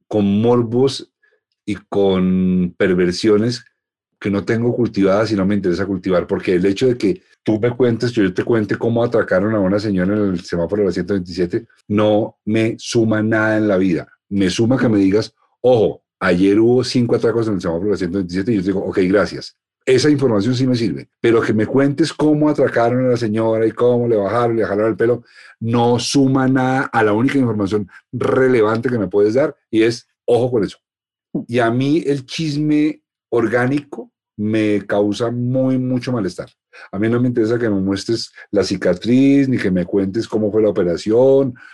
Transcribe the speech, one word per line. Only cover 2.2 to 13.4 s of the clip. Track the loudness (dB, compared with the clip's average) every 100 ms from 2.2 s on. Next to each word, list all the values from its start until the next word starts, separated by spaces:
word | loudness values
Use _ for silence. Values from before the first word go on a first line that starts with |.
| 2 2 2 0 -2 0
perversiones | 0 2 0 0 2 2 0 -4 -12 _ _ _ _ _
que | -4
no | -2
tengo | -2 -2 0 0
cultivadas | -2 0 2 2 0
y |
no | 0 0
me | 0
interesa | -2 -2 -4
cultivar, | -4 -2 -2 0
porque | -4 0
el | 0 0
hecho | 0 0
de | 0
que | -2 -4 _ _
tú | -4 -2
me | -2
cuentes, | 0 0 0 -2
yo | 0 0
te | -2
cuente | -2 -2 -2 -4
cómo | -2 -2
atracaron | 0 0 0 0 0
a | 0
una | 0 0
señora | -2 -2 0
en | 0 -2
el | -4
semáforo | -4 -6 -2 0
de | 0
la |
ciento | -2 -4
veintisiete, | -4 -4 -4 -4 -4 -8 _ -4
no | 0 2 2 -2 -8
me | -4 -2 -2 -4
suma | -4 0 0 0
nada | 0 0